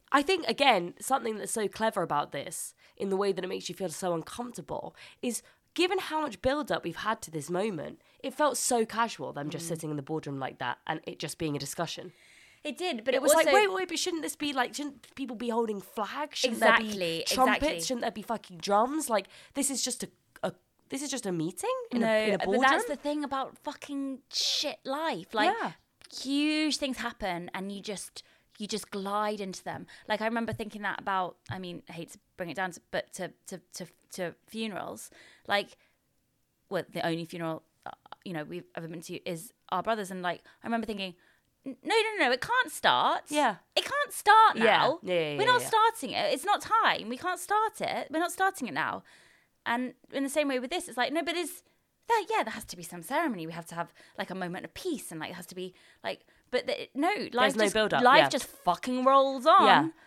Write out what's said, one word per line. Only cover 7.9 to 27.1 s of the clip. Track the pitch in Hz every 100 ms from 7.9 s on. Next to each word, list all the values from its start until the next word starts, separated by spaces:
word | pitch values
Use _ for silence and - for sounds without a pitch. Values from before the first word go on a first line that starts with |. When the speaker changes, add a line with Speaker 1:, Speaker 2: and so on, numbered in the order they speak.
| - _ _
Speaker 1:
it | 269
felt | - 302 254
so | - 240 226
casual, | 220 226 - 131
them | 143 147
just | 151 165
Speaker 2:
Mm. |
Speaker 1:
sitting | 165 156
in | 151
the |
boardroom | 139 156 147 139
like | 135 -
that | 127 - -
and | 156 -
it | 180
just | 160 -
being | 160
a | 143
discussion. | 139 - 165 - - - - - - _
Speaker 2:
It | 302 247
did, | 359 247
but | 226
Speaker 1:
It | 254
Speaker 2:
it |
Speaker 1:
was | 285
like, | 320 311
Speaker 2:
also | 381
Speaker 1:
"Wait, | 415
wait, | 381 359
but | 330
shouldn't | 359 330
this | 302
be, | - 294
like, | 269 240
shouldn't | 220 294 277 -
people | - 269 233
be | 240
holding | 226 226 208
flags? | - - 202 247 294 -
Shouldn't | 254 226
there | 226 226
be | 220
Speaker 2:
Exactly, | 208 170 165 -
Speaker 1:
trumpets? | - 254 -
Speaker 2:
exactly. | 294 170
Speaker 1:
Shouldn't | 165 240
there | 233
be | 214
fucking | 196 220 - 175
drums? | 160 202 247 311 277
Like, | 220 185 - -
this | - 277
is | 262
just | - -
a, | 180 _ _ -
a, | 190 180 _ _ -
this | 269
is | 294
just | 262 196
a |
meeting | 180 156 - 427 523 466
in | 240
Speaker 2:
No, | 226
Speaker 1:
a, | 220 220
in |
a | 196
Speaker 2:
but | 185
Speaker 1:
boardroom?" | 208
Speaker 2:
that's | 262 311 480
the | 285
thing | 285 294
about | 294 269 262 -
fucking | - 277 - 277 269 262 -
shit | - - - 302 -
life. | - 269 320 220 180
Like, | 220 320 453
Speaker 1:
Yeah. | 262 156 _ _ -
Speaker 2:
huge | - 254 277 302 311 311 262
things | 285 240
happen | 233